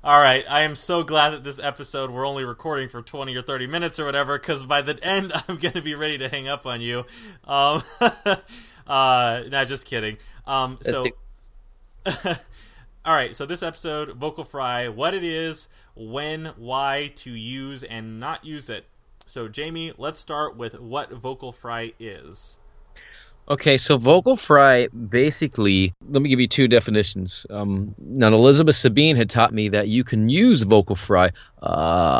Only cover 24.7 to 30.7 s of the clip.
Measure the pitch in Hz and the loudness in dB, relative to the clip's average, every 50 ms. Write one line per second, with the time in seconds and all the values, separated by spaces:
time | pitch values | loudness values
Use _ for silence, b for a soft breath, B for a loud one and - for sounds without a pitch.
24.7 | 127 123 123 113 - 117 117 101 113 117 139 151 143 - 160 135 - - 107 101 | 8 6 2 0 -4 -10 -10 -2 2 2 2 2 0 -2 -6 -4 -2 0 2 4
25.7 | 95 92 95 92 - _ - - 143 135 143 147 131 123 123 110 - - 135 120 | 4 4 2 2 -2 _ -12 -2 0 0 2 2 2 2 2 2 4 2 4 6
26.7 | 120 117 - - 107 107 101 - - 95 92 90 - - - - 101 104 104 101 | 6 4 4 4 0 0 0 0 -4 -6 -8 -6 -8 -10 -12 -10 -8 -6 -4 -2
27.7 | 98 98 98 104 101 - - 73 117 135 117 110 110 110 117 135 139 147 165 156 | -2 -2 -4 -6 -10 -16 -14 -8 2 4 6 8 8 10 10 8 8 8 6 4
28.7 | 139 - - 131 104 135 147 160 151 120 113 92 - 117 113 117 - 110 107 104 | 4 4 4 4 4 6 4 4 4 2 2 2 4 2 2 2 2 0 0 2
29.7 | 98 104 101 104 107 123 123 - - 107 107 113 135 180 226 254 220 135 110 98 | 0 0 0 2 0 0 0 0 0 0 2 2 4 4 6 6 6 4 6 6